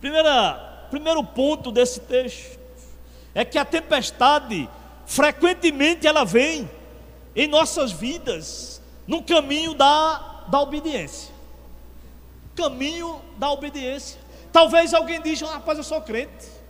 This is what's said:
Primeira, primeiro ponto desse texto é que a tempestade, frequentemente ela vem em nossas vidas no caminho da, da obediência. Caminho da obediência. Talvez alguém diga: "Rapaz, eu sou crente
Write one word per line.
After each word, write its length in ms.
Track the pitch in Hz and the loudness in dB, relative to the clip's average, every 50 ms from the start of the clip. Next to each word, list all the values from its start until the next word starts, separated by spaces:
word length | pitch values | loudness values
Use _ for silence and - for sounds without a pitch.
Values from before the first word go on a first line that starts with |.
Primeira, 840 | - 277 302 320 320 311 285 254 214 175 143 123 - - - - - - | -6 0 2 4 4 6 4 4 4 2 0 -4 -10 -16 -18 -18 -14 -8
primeiro 340 | - 285 302 311 330 320 262 | -8 -4 0 0 0 0 0
ponto 480 | 175 - - 262 285 302 302 302 254 220 | -4 -2 0 0 0 0 -2 -4 -4 2
desse 260 | 233 247 247 - - | 2 2 2 2 -8
texto 600 | - - 254 247 254 247 - - - - - - - - - - - - - - - - - - - - - | -10 -2 0 0 0 -2 -8 -12 -16 -18 -18 -20 -20 -20 -20 -20 -20 -20 -20 -20 -20 -20 -20 -20 -20 -10 -4
é 80 | - 233 | -4 -4
que 140 | 247 - | -2 0
a 80 | 311 285 | -2 -2
tempestade, 1040 | 285 - 320 320 - 320 277 233 - - - 240 262 294 294 285 247 226 175 135 107 - - - - - - - | 0 -2 -4 0 0 0 0 0 -2 -2 4 4 6 6 4 2 -2 -6 -6 -6 -6 -10 -18 -20 -20 -20 -20 -14
frequentemente 1000 | - - - 277 302 285 - 320 349 370 359 - 339 302 269 277 311 349 330 311 | -8 0 2 4 4 4 4 2 2 2 4 0 0 2 4 2 2 2 2 2
ela 200 | 311 302 311 269 | 4 4 4 2
vem 420 | 185 165 233 262 302 330 311 240 143 - - - - - - - - - - - - - | 4 4 4 4 4 0 -4 -8 -10 -12 -16 -20 -20 -20 -20 -20 -20 -20 -20 -20 -10 -2
em 140 | - - - | -2 -2 2
nossas 420 | 190 302 320 - - 339 294 247 | 4 2 2 2 0 -2 -2 -4
vidas 920 | 185 151 190 247 311 349 - - 202 160 156 - - - - - - - - - - - - | -4 -6 -6 -8 -8 -8 -6 -6 -6 -6 -8 -12 -14 -14 -14 -14 -16 -18 -20 -20 -20 -20 -8
no 160 | - 285 330 320 | -6 -6 -6 -2
caminho 500 | - 339 320 294 269 285 302 320 320 311 | 2 2 2 2 2 -2 -4 -4 -4 0
da, 720 | 277 269 277 294 302 311 320 320 285 - - - - - - | 4 6 6 6 6 2 0 -2 -4 -8 -14 -16 -16 -6 -2
da 120 | 175 277 | 0 0
obediência. 720 | 285 277 262 302 294 320 302 226 165 139 - - - - - - - - - - - - - - - - - - - - - - - - - - - - - | 0 0 -4 -6 -6 -4 -4 -4 -6 -8 -12 -14 -16 -18 -18 -20 -20 -20 -20 -20 -20 -20 -20 -20 -20 -20 -20 -20 -20 -20 -20 -20 -20 -20 -20 -20 -20 -18 -8
Caminho 640 | - 349 294 262 247 269 294 330 339 339 330 330 285 - - - - | -4 -4 -4 -2 -4 -6 -6 -4 -6 -8 -10 -10 -12 -14 -18 -10 -4
da 120 | 208 285 | -2 -2
obediência. 720 | 285 277 277 294 285 294 262 254 262 285 - - - - - - - - - - - | -2 -2 -4 -10 -10 -8 -8 -6 -8 -8 -10 -14 -18 -18 -20 -20 -20 -20 -20 2 6
Talvez 400 | 330 330 320 - 330 339 330 330 | 6 6 8 6 4 4 4 2
alguém 300 | 330 330 330 339 330 311 | 0 0 0 -6 -6 -4
diga: 240 | 311 320 - 302 | -4 -4 -4 -6
"Rapaz, 320 | 311 311 294 - - 311 302 | -8 -10 -10 -6 -6 -6 -4
eu 60 | 294 | -4
sou 180 | - 302 311 311 | -6 -8 -8 -6
crente 460 | - 214 220 269 302 - - - - - - - - | -6 -8 -8 -8 -8 -12 -20 -20 -20 -20 -20 -20 -20